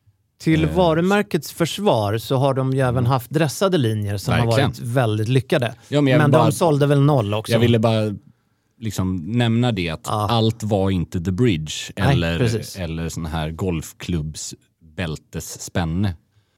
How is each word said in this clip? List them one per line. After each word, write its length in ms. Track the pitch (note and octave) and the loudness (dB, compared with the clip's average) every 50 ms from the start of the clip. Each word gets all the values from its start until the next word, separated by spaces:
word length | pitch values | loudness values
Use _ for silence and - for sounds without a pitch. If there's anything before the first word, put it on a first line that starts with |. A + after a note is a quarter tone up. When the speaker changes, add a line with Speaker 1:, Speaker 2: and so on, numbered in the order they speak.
| _ _ _ _ _ _ _ - | _ _ _ _ _ _ _ -6
Speaker 1:
Till 240 | - E3+ D#3+ D#3 D#3+ | 0 0 2 2 2
Speaker 2:
Eh, 120 | D#3 D#3+ | 2 2
Speaker 1:
varumärkets 760 | F3+ F#3 E3 D#3 E3 F3 F#3+ G3+ G#3 G3+ - - D#3+ - - | 2 2 4 4 2 2 2 2 0 0 0 -2 -4 -4 -4
försvar 680 | - - E3+ - - - G3+ G#3 C#3+ A2+ G#2 G2+ G#2+ A2+ | -4 -4 -4 -2 -2 -2 0 2 2 2 2 0 0 -2
så 180 | - - C#3 B2+ | -2 -2 0 2
har 160 | C#3 C#3 C3 | 2 2 2
de 200 | C3+ C3 C3 C3 | 0 0 -2 0
ju 60 | C3+ | 0
även 100 | C3 B2 A#2+ - | 0 0 2 2
Speaker 2:
Mm. 80 | B2 | 2
Speaker 1:
haft 240 | A#2+ C3 B2+ - - | 2 0 0 -2 -2
dressade 460 | - D#3+ E3 C3+ - - G3+ F#3+ F3+ E3+ | -2 0 0 0 0 0 0 2 2 2
linjer 400 | B2 A2 A2 G#2+ G#2 G2+ G2+ G2+ | 2 0 0 -2 -2 -4 -4 -4
som 140 | - - - | -2 0 0
Speaker 2:
Verkligen. 180 | A#2 A#2 A2+ A2+ B2+ | 2 2 2 2 2
Speaker 1:
har 60 | C#3 - | 2 0
varit 120 | A#2+ - | 0 -4
väldigt 480 | C3 A#2+ A#2+ C3+ B2 A2 G#2+ G#2+ A2 A2+ | -6 -4 0 0 0 2 0 0 0 2
lyckade. 480 | C3 C3 - - F3 D3+ B2+ G#2+ - - - - | 0 0 0 2 0 0 0 -2 -6 -8 -8 -2
Speaker 2:
Ja, 140 | C3+ D3 | 0 2
men 100 | D3 C3+ | 2 4
jag 60 | D#3+ D3+ | 4 4
Speaker 1:
Men 80 | D3+ C#3 | 4 6
Speaker 2:
vill 40 | |
Speaker 1:
de 60 | A#2+ - | 6 6
Speaker 2:
bara, 140 | - - | 4 4
Speaker 1:
sålde 360 | - - F#3 E3+ D3 C#3 C#3+ C#3+ | 2 2 2 2 4 4 4 4
väl 140 | D3 C#3 | 4 4
noll 320 | C#3 C#3+ D3+ C3 G#2 G2+ G#2 | 4 4 4 2 2 0 -2
också. 180 | A2 A2 - | -4 -2 0
Speaker 2:
jag 80 | A#2 A2+ | 0 2
ville 200 | A#2+ A#2 A#2 A2+ | 4 4 4 4
bara 360 | A2 A2+ A2+ A2 G#2+ G#2+ G2+ G2+ - - _ _ _ _ _ _ _ _ _ - | 4 2 2 2 0 -2 -4 -6 -12 -18 _ _ _ _ _ _ _ _ _ -10
liksom 360 | A#2 A2 - - F#2 F#2 F#2 F2+ D2+ | -8 -8 -4 -2 -2 -2 -2 -4 -4
nämna 460 | F#2 A2+ B2 A#2+ A#2 A2+ A#2 B2 B2 | -4 0 0 2 2 2 2 0 0
det, 180 | A2+ F#2 F2 E2 | 0 -2 -4 -4
att 120 | D#2 - - | -6 -6 -6
Speaker 1:
Ja. 220 | - A2 G#2+ G#2 G2 | -4 -4 -2 0 0
Speaker 2:
allt 340 | A#2 A2+ A2 A2+ A2+ - A2 | 0 2 2 0 0 -2 -4
var 260 | G#2 G#2+ G2 F#2+ G2 | -2 0 0 0 0
inte 320 | G2 F2+ D#2 - - F#2+ | 0 -2 -2 -4 -6 -6
The 100 | E2 G2 | -4 -4
Bridge 420 | F#2 F#2 B2 B2 F#2 D#2 D#2 D2 - - - - - - | -2 0 2 2 2 0 -2 -6 -10 -12 -12 -12 -6 -2
Speaker 1:
Nej, 160 | F#2 C3+ C#3 | 0 2 2
Speaker 2:
eller, 240 | B2 E2+ E2 E2+ E2+ | 2 0 0 0 0
Speaker 1:
precis. 380 | B2+ A2+ A2+ G#2 - - - | 0 0 0 -2 -6 -8 -10
Speaker 2:
eller 340 | F#2+ F2+ D#2+ D#2+ D#2+ E2 D#2+ | -8 -8 -6 -6 -6 -6 -6
sån 160 | - E2 E2 | -6 -8 -8
här 260 | D2+ D#2 D#2+ D#2 D#2+ | -6 -6 -6 -6 -6
golfklubbsbältesspänne. 2750 | E2 E2 G2+ F2+ E2+ D#2 C#2+ - - - - - F2 D#2+ D2+ D#2 D2 - - - - - _ _ _ _ E2 D#2+ D2+ E2+ F2+ D#2+ D2+ - _ _ - E2 - - - - - - - - E2+ D#2+ D#2+ F2+ G#2 G2 E2 - _ _ _ _ _ _ _ | -6 -6 -4 -4 -4 -4 -6 -10 -14 -14 -8 -4 -4 -4 -4 -6 -8 -10 -12 -14 -14 -16 _ _ _ _ _ -18 -10 -8 -8 -8 -8 -10 _ _ -12 -12 -12 -12 -14 -14 -14 -8 -6 -4 -4 -2 -2 -2 -2 -2 -4 -6 _ _ _ _ _ _ _